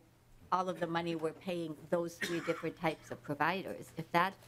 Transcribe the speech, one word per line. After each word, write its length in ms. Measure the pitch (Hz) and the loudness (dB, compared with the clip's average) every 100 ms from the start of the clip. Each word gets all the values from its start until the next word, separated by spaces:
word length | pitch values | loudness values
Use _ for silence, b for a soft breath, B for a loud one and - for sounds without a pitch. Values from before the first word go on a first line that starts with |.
| - - - - - | -14 -20 -20 -14 0
all 180 | 180 185 | 2 2
of 120 | 165 | 0
the 60 | 170 | 0
money 280 | 165 170 | 0 0
we're 180 | 165 156 | 0 -2
paying 440 | 151 190 175 165 147 - | -4 -4 -2 -4 -6 -2
those 240 | 175 170 | 0 0
three 260 | - 165 170 | -4 -2 -2
different 400 | 165 165 160 - | 0 0 -2 0
types 300 | 170 151 - | 0 0 -8
of 120 | 120 | -10
providers, 680 | - 147 151 190 120 - - - | -4 2 2 2 -4 -8 -10 -10
if 140 | 160 | 2
that 220 | 170 185 - | 4 4 0